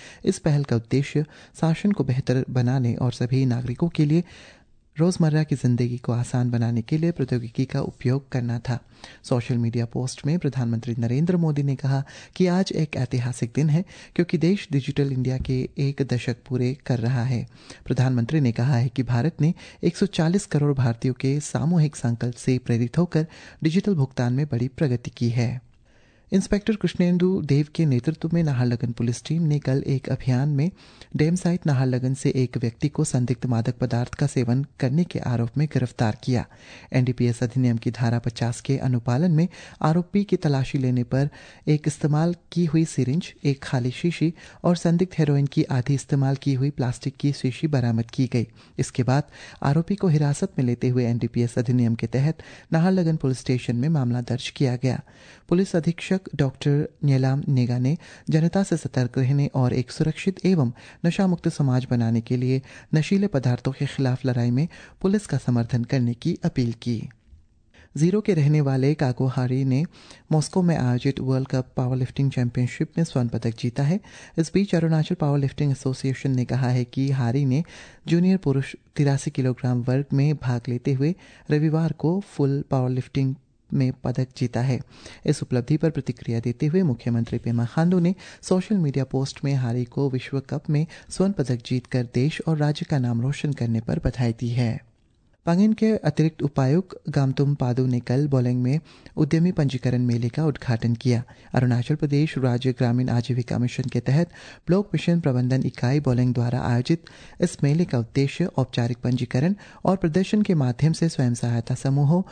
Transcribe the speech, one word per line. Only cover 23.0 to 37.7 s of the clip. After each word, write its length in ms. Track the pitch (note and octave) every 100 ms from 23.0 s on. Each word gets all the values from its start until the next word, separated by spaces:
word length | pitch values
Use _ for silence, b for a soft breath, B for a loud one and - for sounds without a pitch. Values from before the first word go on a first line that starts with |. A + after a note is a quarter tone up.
| F3 D#3 D#3+ B B B
डिजिटल 320 | D#3 F3 G#3 F3
भुगतान 380 | C3+ - B2
में 120 | B2+ D3+
बड़ी 220 | A#2+ B2+
प्रगति 440 | - D3+ B2 -
की 180 | - A#2
है। 440 | A#2 A#2 B2 - _ b b b b b
इंस्पेक्टर 420 | G3 F#3 G3+ G#3+ G#3
कृष्णेंदु 680 | F3 - F3 F3+ F3+ F#3+
देव 260 | D3 C#3 D3+ -
के 100 | D#3+
नेतृत्व 440 | B2 C#3 D#3 E3
में 100 | E3
नाहरलगुन 480 | D#3+ B2 B2 A#2+ C#3+
पुलिस 320 | A#2 A#2+ A#2
टीम 180 | - D#3+
ने 180 | D#3+ D3
कल 240 | C3 C3+ -
एक 220 | C3+ -
अभियान 400 | C3 - B2 C#3+
में 220 | C#3 E3 B B B B C3+
डैम 200 | D3+ F3+
साइट 300 | F3 F3+ D#3
नाहरलगुन 480 | C3 C3 B2+ B2+
से 160 | C3+ C#3+
एक 280 | C3 B2 A#2+
व्यक्ति 320 | A#2 - D3
को 140 | -
संदिग्ध 420 | D#3 B2+ A#2+ B2 B2+
मादक 300 | A2+ A2+ A#2+
पदार्थ 380 | A#2+ A#2 B2
का 140 | - D3
सेवन 380 | C#3 A#2+ B2+ C#3+ -
करने 240 | C3 D3
के 160 | F3 -
आरोप 300 | - A#2+ A#2 C#3
में 100 | D3+
गिरफ्तार 500 | C3 B2+ - A2+ G#2
किया। 220 | - A#2+ - B B B B
एनडीपीएस 500 | C3 B2+ A#2+ A#2+ A#2
अधिनियम 340 | B2 C3 B2+